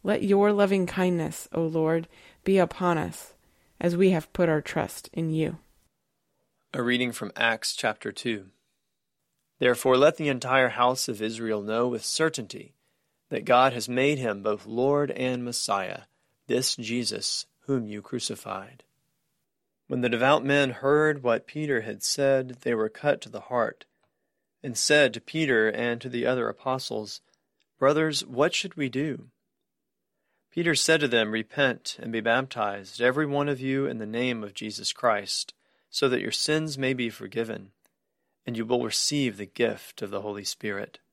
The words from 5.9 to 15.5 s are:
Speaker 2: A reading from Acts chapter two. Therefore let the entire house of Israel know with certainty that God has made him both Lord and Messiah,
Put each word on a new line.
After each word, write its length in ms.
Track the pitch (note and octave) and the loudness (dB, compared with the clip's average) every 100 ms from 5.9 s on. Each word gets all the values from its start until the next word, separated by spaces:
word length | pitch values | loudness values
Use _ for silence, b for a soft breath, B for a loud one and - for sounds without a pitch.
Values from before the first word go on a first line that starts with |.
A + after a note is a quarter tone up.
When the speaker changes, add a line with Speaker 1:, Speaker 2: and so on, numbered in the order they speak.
| _ _ _ _ _ _ _ _ | _ _ _ _ _ _ _ _
Speaker 2:
A 80 | C#3 | -2
reading 300 | A#2+ B2 B2 | 0 2 0
from 220 | A2+ G#2 - | -4 -8 0
Acts 400 | A#2 A2 - - | 2 2 -4 -2
chapter 380 | A#2 G#2+ A2 | -2 -2 -8
two. 320 | - A#2+ G#2+ F#2+ _ _ _ _ _ _ _ _ _ _ _ | -6 -4 -6 -8 _ _ _ _ _ _ _ _ _ _ _
Therefore 380 | B2+ A#2+ C3 B2+ | 2 4 4 8
let 180 | D3 E3 | 6 6
the 140 | D3+ | -2
entire 400 | B2+ B2+ C3+ B2+ | -2 2 4 2
house 400 | B2 B2 B2+ - | 4 2 2 -4
of 120 | G#2+ | -4
Israel 400 | A2 A2+ A2+ G#2+ | -4 -4 -4 -4
know 280 | G#2 A2 B2 | -2 0 0
with 160 | A#2 - | -2 -4
certainty 680 | - D#3+ D#3+ G#2+ - - _ _ _ _ _ _ | 0 0 -2 -10 -14 -18 _ _ _ _ _ _
that 160 | A2 | -6
God 300 | G#2+ B2 C3 | 4 6 6
has 160 | A#2+ A2 | 2 -4
made 300 | B2 C#3 D3 | 0 2 2
him 220 | A#2+ G2+ | -2 -2
both 240 | G#2 G#2 G#2+ | -2 -4 -4
Lord 460 | A2+ C3+ D3 D3 | 0 2 2 0
and 320 | - B2+ B2 | -2 -4 -4
Messiah, 600 | A#2+ | -6